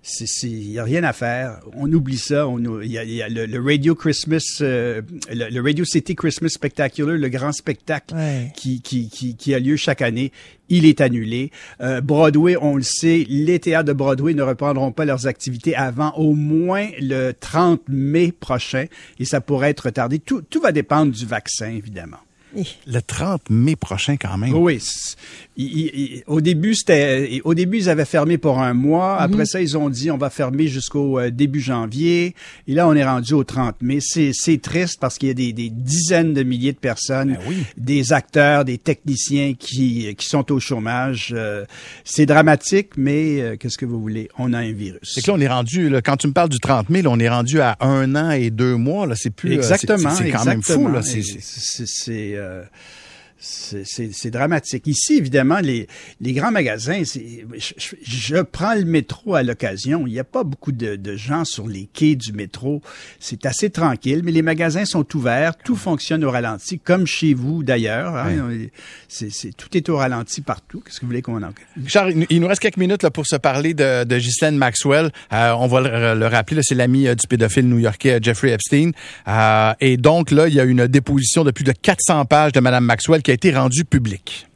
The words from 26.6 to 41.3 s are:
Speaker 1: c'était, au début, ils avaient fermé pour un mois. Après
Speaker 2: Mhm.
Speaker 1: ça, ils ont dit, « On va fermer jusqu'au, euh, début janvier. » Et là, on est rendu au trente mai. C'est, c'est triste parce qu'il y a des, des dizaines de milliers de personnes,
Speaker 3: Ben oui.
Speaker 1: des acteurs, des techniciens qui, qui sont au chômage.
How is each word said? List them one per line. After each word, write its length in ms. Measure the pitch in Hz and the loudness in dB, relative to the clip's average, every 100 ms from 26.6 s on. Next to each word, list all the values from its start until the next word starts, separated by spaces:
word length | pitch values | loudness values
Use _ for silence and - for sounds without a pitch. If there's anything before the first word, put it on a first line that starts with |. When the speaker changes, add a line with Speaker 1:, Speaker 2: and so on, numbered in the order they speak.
| 196 220 | 2 0
Speaker 1:
c'était, 640 | - 156 143 131 135 131 160 | 4 4 4 2 0 -2 0
au 80 | |
début, 240 | 165 180 226 | 0 2 0
ils 120 | 180 | 2
avaient 140 | 156 | 2
fermé 340 | 143 165 147 170 | 2 2 2 2
pour 220 | 147 127 | 2 2
un 140 | 127 | 2
mois. 480 | 123 139 165 185 196 | 2 2 2 2 0
Après 220 | 170 208 | 2 2
Speaker 2:
Mhm. 20 | 214 | 0
Speaker 1:
ça, 160 | 185 | 0
ils 160 | 170 156 | -2 0
ont 120 | 147 | -2
dit, « 220 | 123 151 | -2 -4
On 60 | 143 | -2
va 120 | 139 | -4
fermer 380 | - 131 139 156 | -2 -4 0 0
jusqu'au, 500 | 131 - 147 143 131 | -2 -4 -2 0 0
euh, 140 | 123 | -2
début 300 | 120 143 143 | 0 0 0
janvier. » 720 | 127 123 113 117 170 170 175 - - - - | -2 -2 -4 -2 0 2 0 -6 -20 -18 -2
Et 60 | |
là, 160 | 143 170 | 2 4
on 40 | |
est 120 | 151 135 | 4 4
rendu 300 | 127 117 151 | 0 2 0
au 100 | 131 | 0
trente 360 | 131 123 - | -2 -2 -2
mai. 180 | 123 143 | -2 -2
C'est, 300 | - 170 147 | -2 0 0
c'est 280 | 127 - 156 | 0 0 0
triste 380 | - 170 175 - | 0 -2 -2 -4
parce 180 | 131 - | -6 -2
qu'il 120 | 135 | -4
y 20 | |
a 20 | |
des, 200 | 127 123 | -2 -4
des 160 | 113 117 | -4 -6
dizaines 640 | 113 127 160 165 180 165 | -6 -4 -2 2 2 2
de 100 | 143 | 2
milliers 300 | 127 123 131 | 0 0 -2
de 40 | 135 | -2
personnes, 600 | 127 113 - 135 135 127 | -4 -4 -4 -2 0 -2
Speaker 3:
Ben 0 | 98 | -4
oui. 160 | 190 127 - | -6 -6 -6
Speaker 1:
des 340 | 123 143 123 | -2 0 2
acteurs, 540 | 147 - 151 143 147 131 | 2 2 4 6 4 2
des 120 | 120 | -2
techniciens 760 | - 147 151 131 - 143 143 127 | -2 -4 -2 -4 0 0 0 -4
qui, 560 | - 127 131 117 107 101 | -6 0 0 0 -4 -8
qui 120 | - | -2
sont 240 | 147 135 | -2 0
au 80 | 139 | -2
chômage. 760 | - 123 107 123 131 123 - | 0 -4 -2 -2 -2 -4 -6